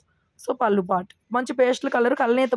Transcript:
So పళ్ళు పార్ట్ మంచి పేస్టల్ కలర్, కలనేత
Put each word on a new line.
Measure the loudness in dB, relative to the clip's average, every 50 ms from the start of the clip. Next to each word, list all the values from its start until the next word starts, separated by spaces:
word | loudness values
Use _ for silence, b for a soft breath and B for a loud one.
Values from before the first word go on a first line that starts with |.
| _ _ _ _ _ _ _ -10
So | -6 -6 -4 0 0
పళ్ళు | 0 2 0 0 0
పార్ట్ | -2 -4 -4 -6 -14 _ _ -6 -4
మంచి | -4 -4 -2 0 2
పేస్టల్ | 2 2 2 0 -2 -2 0
కలర్, | 2 2 2 0 0 0
కలనేత | 0 2 2 0 0 0